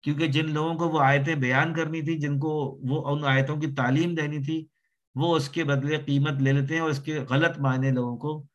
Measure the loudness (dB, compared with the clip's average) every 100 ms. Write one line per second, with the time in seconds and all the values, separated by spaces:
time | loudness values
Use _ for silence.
0 | -4 -2 0 0 0 0 -2 0 0 2
1 | 4 4 2 0 2 2 2 0 -4 -4
2 | -4 -2 -2 -2 -2 -2 -4 -6 -4 -2
3 | -2 -2 2 2 2 -2 -4 -2 2 2
4 | 2 0 -4 -4 -4 -4 -6 _ _ _
5 | _ -2 2 2 0 -2 0 0 0 -2
6 | 0 2 2 2 2 2 2 0 0 -2
7 | -4 -6 0 2 2 2 0 2 2 0
8 | -2 -4 -6 -8 -12